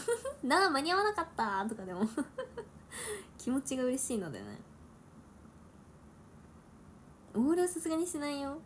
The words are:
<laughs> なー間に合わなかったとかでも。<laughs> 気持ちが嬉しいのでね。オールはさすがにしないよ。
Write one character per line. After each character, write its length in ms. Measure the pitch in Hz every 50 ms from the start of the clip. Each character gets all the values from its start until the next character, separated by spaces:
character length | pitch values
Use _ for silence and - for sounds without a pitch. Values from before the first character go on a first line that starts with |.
| - - 466
<laughs> 280 | 466 - 523 571 - -
な 240 | 247 285 349 392
ー 20 | 370
間 120 | 302 269
に 100 | 285 330
合 60 | 359
わ 60 | 392 415
な 100 | 427 415
か 80 | 415
っ 60 | 330 330 -
た 300 | - 226 214 196 190 202
と 100 | 226 226
か 100 | 214 190
で 80 | 185 180
も。 160 | 175 214 220 - - 269 - - - 508 - - 480 427 -
<laughs> 640 | - - - - - - 480 466 415 403 - - -
気 120 | - - 247
持 120 | 254 277
ち 160 | 269 - 269
が 80 | 262 254
嬉 180 | 254 254 269 -
し 120 | - 254
い 20 |
の 120 | 214 185 160
で 120 | 135 95
ね。 180 | 101 104 202 - - - - - - - - - - - - - - - - - - - - - - - - - - - - - - - - - - - - - - - - - - - - - - - - - - - - - - - -
オ 60 | 208
ー 160 | 240 294 330
ル 60 | 359
は 80 | 359 359
さ 100 | 349 330
す 80 | -
が 80 | 320 320
に 100 | 320 339
し 140 | 359 - 302
な 100 | 285 294
い 120 | 285 277
よ。 180 | 277 277 285 320 -